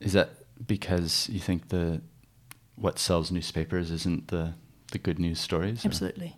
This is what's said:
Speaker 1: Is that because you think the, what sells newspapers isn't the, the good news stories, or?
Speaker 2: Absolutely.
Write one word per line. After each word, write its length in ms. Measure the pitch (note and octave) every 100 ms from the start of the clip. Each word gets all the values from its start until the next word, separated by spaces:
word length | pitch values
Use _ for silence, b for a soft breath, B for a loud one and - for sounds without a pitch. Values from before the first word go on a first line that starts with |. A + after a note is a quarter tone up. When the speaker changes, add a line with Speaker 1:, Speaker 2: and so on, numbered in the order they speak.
Speaker 1:
Is 120 | G2+
that 180 | F#2+ E2 - - - A#2+
because 600 | G2+ - F2+ E2 - -
you 80 | G2+
think 280 | - E2+ -
the, 340 | F#2 E2+ E2 - - - _ - - _
what 240 | - G2 -
sells 320 | - F2 D#2+
newspapers 600 | F2+ - E2 D#2+ F2+ E2+
isn't 360 | E2 F2+ F2 -
the, 260 | F2 E2 E2 - - -
the 80 | -
good 200 | - D#2+
news 180 | E2+ E2
stories, 440 | - E2+ F#2+ A#2
or? 40 | G#2
Speaker 2:
Absolutely. 480 | - F#2+ - E3+